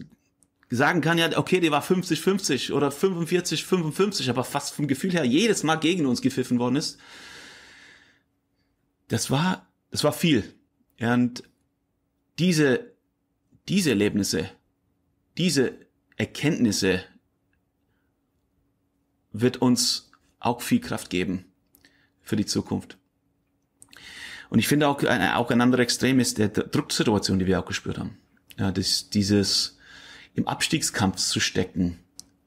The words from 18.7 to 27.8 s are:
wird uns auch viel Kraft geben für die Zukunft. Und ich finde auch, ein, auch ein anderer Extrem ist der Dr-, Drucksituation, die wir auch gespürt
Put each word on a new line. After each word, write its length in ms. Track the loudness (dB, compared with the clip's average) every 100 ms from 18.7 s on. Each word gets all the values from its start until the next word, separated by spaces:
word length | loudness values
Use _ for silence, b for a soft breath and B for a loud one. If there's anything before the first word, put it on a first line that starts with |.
| _ _ _ _ _ _
wird 260 | -2 0 2
uns 540 | 2 2 0 -4 -8 _ _ -6
auch 220 | -4 -4
viel 180 | 0 -2
Kraft 300 | -2 -8 -4
geben 360 | -4 -2 -4 -8 _ _ _ b b b _
für 140 | -4 -2
die 100 | -2
Zukunft. 520 | -4 -4 -6 -8 -18 _ _ _ _ _ _ _ _ _ B B B B B B
Und 100 | 0
ich 80 | 2
finde 200 | 4 2
auch, 160 | 2
ein, 180 | 0 2 2
auch 180 | 0 2
ein 100 | 4
anderer 200 | 4 4
Extrem 380 | 2 0 2 2
ist 180 | 2 0
der 120 | 0
Dr-, 160 | 0 -2
Drucksituation, 720 | -2 -2 0 2 2 2 0
die 80 | 2
wir 120 | 0
auch 60 | -2
gespürt 320 | -6